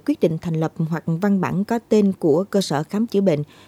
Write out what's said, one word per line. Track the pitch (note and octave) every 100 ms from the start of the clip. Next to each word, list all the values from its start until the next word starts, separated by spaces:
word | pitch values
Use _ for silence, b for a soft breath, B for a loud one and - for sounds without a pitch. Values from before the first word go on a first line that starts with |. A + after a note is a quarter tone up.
| -
quyết | D4+
định | E3+ D#3+
thành | F3 D#3+
lập | D#3+ -
hoặc | D#3+ D#3+ -
văn | D#3+ G#3 G3
bản | D#3 F3
có | G3+ A#3 -
tên | A3 G3 F3+
của | E3 D3+
cơ | G3 G3
sở | - C#3+
khám | D#3 G#3 A#3
chữa | G3
bệnh | G3 D3 D3 b